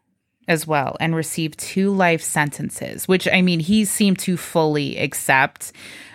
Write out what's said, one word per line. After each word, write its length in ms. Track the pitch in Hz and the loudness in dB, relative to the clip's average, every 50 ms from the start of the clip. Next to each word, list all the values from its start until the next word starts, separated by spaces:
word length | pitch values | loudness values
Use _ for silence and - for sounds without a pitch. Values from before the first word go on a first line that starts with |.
| _ _ _ _ _ _ _ _ _ - | _ _ _ _ _ _ _ _ _ -2
as 180 | 170 156 160 | -2 0 0
well 300 | 156 156 143 131 - - - | 0 0 0 0 0 -2 -2
and 160 | 156 165 165 | -2 -2 0
received 440 | 160 156 - - - 160 156 - - | -2 -2 -4 -4 -4 -4 -4 -6 -8
two 320 | - - - 190 190 196 202 | -12 -6 -2 0 0 0 2
life 280 | 190 185 170 165 160 | 2 2 2 2 0
sentences, 840 | - - - 165 147 147 - - 147 - - - - - - - - - | -2 -2 0 0 0 0 -2 -6 -8 -10 -8 -10 -10 -10 -10 -8 0 2
which, 200 | 185 180 - - | 2 2 4 2
I 140 | - 185 | 2 4
mean, 180 | 180 180 175 165 | 4 4 2 0
he 260 | 156 165 214 220 214 | 2 2 2 2 2
seemed 340 | 190 - - 214 196 185 - | 0 0 2 2 2 2 2
to 160 | - 190 180 - | 0 -2 -4 -4
fully 600 | - - - 170 160 156 151 147 143 139 - - | -6 -2 0 2 2 2 2 0 -2 -4 -4 -4
accept. 760 | 127 143 - - - - 139 131 139 143 - - - - - - - - - - - - - | -4 -4 -6 -6 0 2 4 4 4 2 0 -8 -16 -16 -16 -18 -20 -20 -20 -20 -20 -20 -20